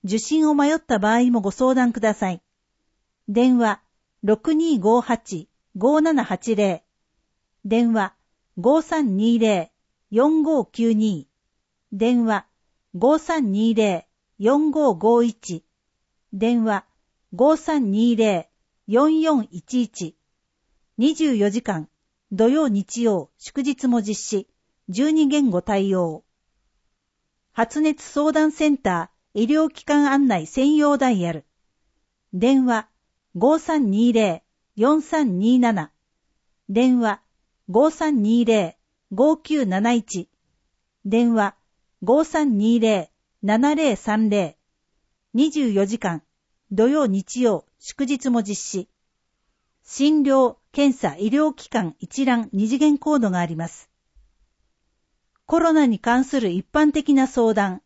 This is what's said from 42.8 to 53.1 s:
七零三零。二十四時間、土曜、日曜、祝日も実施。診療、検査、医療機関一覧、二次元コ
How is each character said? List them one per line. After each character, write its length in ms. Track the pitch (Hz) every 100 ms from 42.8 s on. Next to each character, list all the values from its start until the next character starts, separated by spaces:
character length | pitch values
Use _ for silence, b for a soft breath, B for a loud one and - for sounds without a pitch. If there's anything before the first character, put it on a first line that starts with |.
| 220 208 160 _ _ _
七 320 | 202 220 277 302
零 200 | 302 202
三 340 | - 214 220
零。 260 | 202 170 - _ _ _ _ _ _ _
二 180 | 226 302
十 200 | 302 262
四 140 | 196 196
時 140 | 220
間、 240 | 196 165 _ _ _ _ _
土 160 | 196 226
曜、 180 | 302 262
日 360 | 196 190 247
曜、 260 | 247 180 _ _
祝 280 | - - 269
日 260 | 277 269
も 100 | 233
実 140 | 196 202
施。 340 | - 196 180 _ _ _ _ _ _ _ _ _
診 400 | _ - 285 311
療、 340 | 277 269 254 - _
検 260 | - 285 254
査、 180 | 185 147
医 120 | 208
療 260 | 269 311
機 160 | - -
関 260 | 240 175 -
一 260 | - - 262
覧、 240 | 240 226
二 140 | 196 214
次 120 | 254
元 180 | 302 294
コ 200 | 302